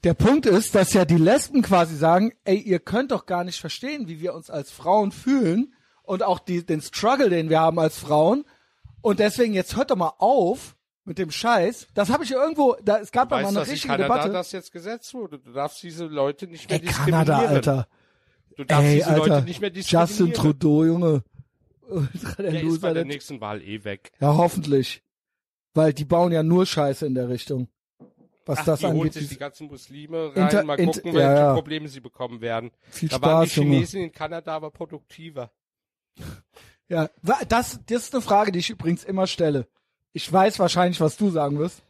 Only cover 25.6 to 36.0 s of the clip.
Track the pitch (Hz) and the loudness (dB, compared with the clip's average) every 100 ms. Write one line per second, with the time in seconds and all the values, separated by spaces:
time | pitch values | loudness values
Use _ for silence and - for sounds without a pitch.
25.6 | _ - 156 147 143 170 175 165 160 175 | _ 0 0 0 0 2 2 2 2 2
26.6 | 185 - 143 135 151 127 123 123 - 139 | 2 0 -2 -2 -4 -4 -4 -6 -6 -6
27.6 | 123 _ _ _ - _ _ _ - 143 | -8 _ _ _ -20 _ _ _ -6 -2
28.6 | 156 156 190 156 160 156 147 139 143 - | 0 0 0 0 -2 -4 -12 -10 -14 -14
29.6 | 151 139 - 139 151 165 160 135 147 165 | -20 -20 -20 -20 -12 -8 -4 0 2 2
30.6 | 156 143 175 - 170 165 135 143 147 135 | 0 0 0 0 -2 2 4 6 4 2
31.6 | 147 156 151 135 120 _ 123 117 117 113 | -2 -8 -10 -16 -20 _ -12 -8 -6 -6
32.6 | 120 _ _ - 160 131 143 160 165 - | -8 _ _ -8 -4 0 2 4 2 2
33.6 | 143 139 127 196 170 - 156 165 160 156 | 4 4 2 -4 -8 -8 -10 -10 -8 -10
34.6 | 151 - 165 147 _ - 165 143 117 _ | -10 -14 -16 -16 _ -20 -16 -14 -14 _
35.6 | _ _ _ _ | _ _ _ _